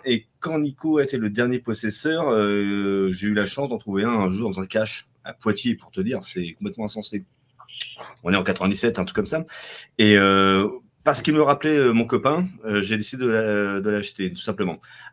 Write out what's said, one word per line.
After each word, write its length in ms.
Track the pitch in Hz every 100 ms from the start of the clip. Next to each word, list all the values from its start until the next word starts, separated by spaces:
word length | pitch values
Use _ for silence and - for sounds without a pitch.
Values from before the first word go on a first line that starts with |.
| 131
et 200 | 117 - _
quand 180 | 175 160
Nico 420 | 151 139 160 156
était 180 | 139 135
le 120 | 110
dernier 300 | 104 120 123
possesseur, 720 | 123 110 110 107 151 160 151
euh, 800 | 113 104 104 101 101 98 98 95
j'ai 160 | 92 104
eu 60 |
la 120 | 107 98
chance 240 | - 139
d'en 80 | 117
trouver 260 | - 98 110
un, 40 |
un 220 | 117 95
jour 180 | 95 113
dans 100 | 92
un 60 | 95
cache 420 | 110 110 - - _
à 100 | -
Poitiers, 420 | - 113 104 123 113
pour 160 | -
te 100 | -
dire, 220 | 98 120
c'est 300 | - 92 85
complètement 320 | - 101 98 107
insensé. 400 | 110 104 101 92 _ _ _ - - - - - -
On 100 | 85
est 40 | 95
en 60 |
quatre-vingt-dix-sept, 540 | 90 92 92 98 120 98
un 80 | 92
truc 100 | -
comme 120 | 104
ça, 180 | 156 170 - - - - -
et, 180 | 107 104
euh, 500 | 98 98 98 95 101 - - _
parce 180 | - 139
qu'il 140 | - 151
me 60 |
rappelait, 360 | 147 143 156 151
euh, 160 | 127
mon 120 | 113 117
copain, 420 | 113 131 156 185 - 110
euh, 160 | 104
j'ai 160 | 98 110
décidé 260 | 104 131
de 60 | 123
la, 500 | 110 110 104 101 98
de 100 | 101
l'acheter, 420 | 104 101 - 92
tout 100 | 87
simplement. 400 | - 98 98 120 - - -